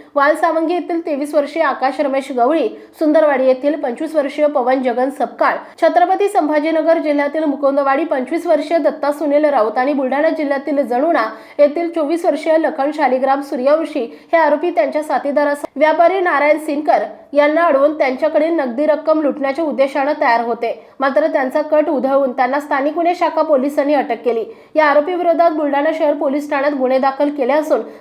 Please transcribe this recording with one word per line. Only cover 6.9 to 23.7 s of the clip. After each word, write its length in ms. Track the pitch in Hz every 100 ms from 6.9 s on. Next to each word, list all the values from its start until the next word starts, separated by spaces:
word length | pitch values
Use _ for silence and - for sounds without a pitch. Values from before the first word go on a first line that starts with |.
| 330
जिल्ह्यातील 460 | 294 285 285 311
मुकुंदवाडी 600 | 311 294 277 277 269 269
पंचवीस 420 | 330 285 247 330 349
वर्षीय 320 | 302 294 339
दत्ता 340 | 294 294 285
सुनील 340 | 294 311 294 302
राऊत 320 | 269 220 240
आणि 160 | 262
बुलढाणा 360 | 285 262 277 320
जिल्ह्यातील 580 | 320 285 277 294 277 240
जणुणा 380 | 240 311 302 220 - - -
येथील 300 | 294 294 339
चोवीस 360 | 330 294 330 349
वर्षीय 320 | 320 320 320
लखन 340 | 302 - 277
शालिग्राम 480 | 302 277 254 262 277
सूर्यवंशी 800 | 285 269 254 311 311 302 233 - -
हे 40 | 330
आरोपी 320 | 302 294 349
त्यांच्या 340 | 349 277 302
साथीदारासह 600 | 302 262 285 285 294 285 - 269
व्यापारी 440 | 311 320 339 381
नारायण 380 | 359 285 294 302
सिनकर 460 | - 285 302 247 214 - -
यांना 300 | 285 294 311
अडवून 340 | 339 269 285 302
त्यांच्याकडे 520 | 277 262 311 320 320
नगदी 360 | 330 262 233 302
रक्कम 360 | 294 311 311
लुटण्याच्या 440 | 294 - 269 269 320
उद्देशानं 480 | 240 285 285 277 302
तयार 200 | 277 233
होते. 440 | 233 233 233 - - -
मात्र, 280 | 269 277 311
त्यांचा 340 | 311 262 302
कट 280 | 302 302 302
उधळून 420 | 294 262 269 269
त्यांना 280 | 240 247 285
स्थानिक 340 | 294 277 285
गुन्हे 220 | 311 339 349
शाखा 260 | 330 320
पोलिसांनी 520 | 320 277 277